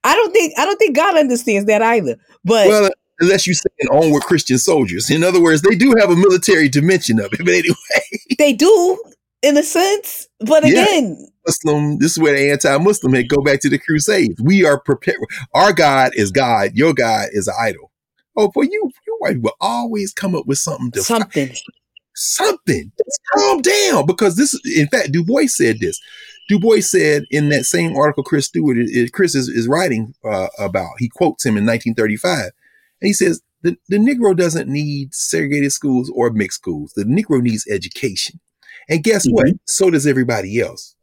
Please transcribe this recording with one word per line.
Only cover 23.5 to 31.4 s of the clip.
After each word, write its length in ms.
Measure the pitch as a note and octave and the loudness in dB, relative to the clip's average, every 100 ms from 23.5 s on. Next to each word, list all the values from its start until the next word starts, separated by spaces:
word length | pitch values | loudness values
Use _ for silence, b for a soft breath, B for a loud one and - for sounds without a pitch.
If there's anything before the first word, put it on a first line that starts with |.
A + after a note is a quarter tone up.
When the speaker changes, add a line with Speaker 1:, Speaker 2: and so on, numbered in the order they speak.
| F4 | 0
Speaker 2:
down. 460 | C4+ G#4 G4 A3+ C#3+ | 0 0 0 0 0
Because 300 | F#3 G3+ F3 | 0 0 0
this, 220 | C#4+ - - A#2 | -2 -2 -2 -2
in 100 | D3 | 0
fact, 240 | C4 E3 | -2 -2
Du 120 | D#3+ | -2
Bois 220 | E3+ C#4 C#4 | 0 0 0
said 320 | - A#2 A2 | 0 0 0
this. 200 | F2+ - B B B B - | -4 -8 B B B B -2
Du 100 | G3+ | 0
Bois 220 | A3 G#3+ | 2 2
said 440 | - F#3 D#3 D3 - | 2 0 2 0 -2
in 180 | D3 D3 | -2 0
that 140 | D3 | 0
same 320 | C3 F3 E3+ C#3 | -2 -2 -2 0
article 260 | D3+ C#3+ | 0 -2
Chris 240 | C3+ E3+ - | -2 -2 -2
Stewart 320 | E3+ D3+ A#2 | -2 0 0
is, 320 | A2+ A2+ A#2+ | 0 -2 -2
Chris 240 | - F3+ | 0 0
is, 140 | C3+ B2 | 0 -2
is 180 | A#2 A#2 | -4 -2
writing, 460 | D3+ F3+ A2+ A2 - | -2 -2 -4 -6 -10
uh, 240 | A2+ G2+ F#2 - | -6 -4 -6 -6
about, 320 | G2 F#2+ E2+ - | -6 -4 -6 -8
he 100 | A#2+ | -8
quotes 360 | - E3+ - | -2 -2 0